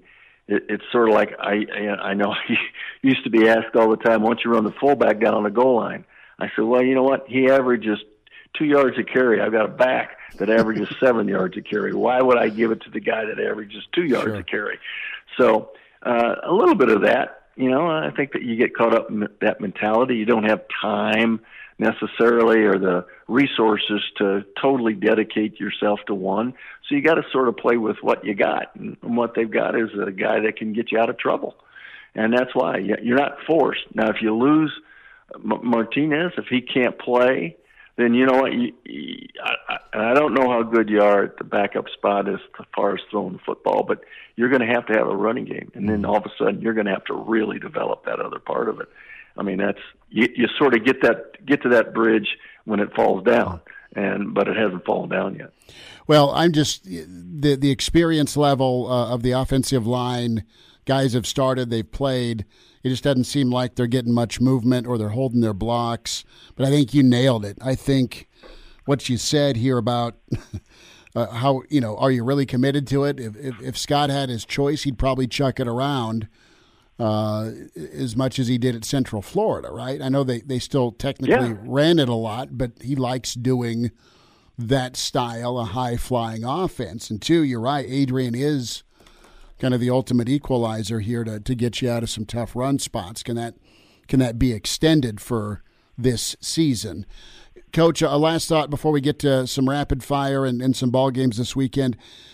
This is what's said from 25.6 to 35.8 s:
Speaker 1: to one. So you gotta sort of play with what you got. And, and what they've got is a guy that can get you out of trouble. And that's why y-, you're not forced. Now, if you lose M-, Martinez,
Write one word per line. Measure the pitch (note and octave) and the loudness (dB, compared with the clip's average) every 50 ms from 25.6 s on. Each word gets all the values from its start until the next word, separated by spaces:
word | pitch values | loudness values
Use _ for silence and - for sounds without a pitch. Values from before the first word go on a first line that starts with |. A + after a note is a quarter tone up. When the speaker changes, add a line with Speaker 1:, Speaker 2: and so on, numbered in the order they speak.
| G2+ G#2 - - G#2 G#2 G#2 G2+ - | -8 -8 -6 -2 0 0 0 0 -2
Speaker 1:
to | - G#2+ | -6 -6
one. | G2 F#2 F#2+ F#2 G#2 A2+ B2+ B2+ - - - - - - | -4 -2 -2 -2 0 -2 -4 -6 -10 -18 -20 -20 -20 -6
So | - C#3+ | -2 -2
you | C#3+ | 2
gotta | C3+ D#3 D#3+ D#3+ D3+ - | 2 4 2 2 0 -2
sort | - C3 C3 | 0 2 2
of | A#2+ G#2+ | 2 0
play | - - B2 A#2+ | 0 0 2 2
with | A#2+ A2 G#2+ G2+ - | 2 2 -2 -2 -2
what | - G#2+ A#2+ - - | 0 -2 -2 0 -2
you | - G#2+ | -6 -2
got. | G2 - - C#2+ - - - - | 0 0 0 0 -2 -4 -8 -12
And, | - - - - - - | -12 -12 -12 -12 -10 -6
and | - A#2 | -4 -2
what | A#2+ A#2+ A2+ - | 0 0 0 0
they've | A#2 A#2 A2 | -2 -2 0
got | G#2 A#2 A2+ - - A#2+ | 0 0 0 0 0 0
is | A2+ G#2+ G#2 | -2 -2 -4
a | G2+ G2+ G2 | -6 -6 -6
guy | F#2+ F#2 G#2 G#2+ A2 A2 | -4 -4 -2 0 0 0
that | G#2+ A2 G#2 | 0 -2 -2
can | - A2+ A2 G#2 | -4 -6 -6 -4
get | A#2 A2+ - | -4 -4 -2
you | G#2+ A2 | 0 0
out | A#2 A#2 | 0 0
of | B2 | -2
trouble. | - - - E3 - - - - _ _ _ _ - - - - - - _ _ | -4 -2 -2 -2 -2 -4 -10 -12 _ _ _ _ -20 -20 -20 -20 -20 -20 _ _
And | G#2 A2 A2+ A#2 | -2 0 2 2
that's | B2 B2+ - - | 2 0 0 0
why | B2+ C3 - - - | 0 0 0 0 -2
y-, | G2 G2 G#2+ - A2+ | -2 -2 -2 -2 0
you're | A#2+ A#2+ | 0 2
not | C3+ C#3+ C#3 - - - | 2 2 0 -4 -8 -2
forced. | - D#3 E3 C3+ A2 G#2+ - - - - | 0 2 2 2 2 0 -4 -10 -8 -4
Now, | G#2+ A2 G#2+ | -2 0 0
if | G#2+ - | 0 0
you | A2 A2 G#2+ | 0 0 0
lose | A2+ B2 C#3 D3+ D#3 D#3+ - - - - _ - - - - - - _ _ - | 2 4 4 4 4 2 0 -4 -10 -18 _ -20 -20 -20 -20 -20 -20 _ _ -20
M-, | - - G#2+ A2 - - | -10 -4 -4 -4 -2 0
Martinez, | B2 A#2+ A#2 | 0 0 0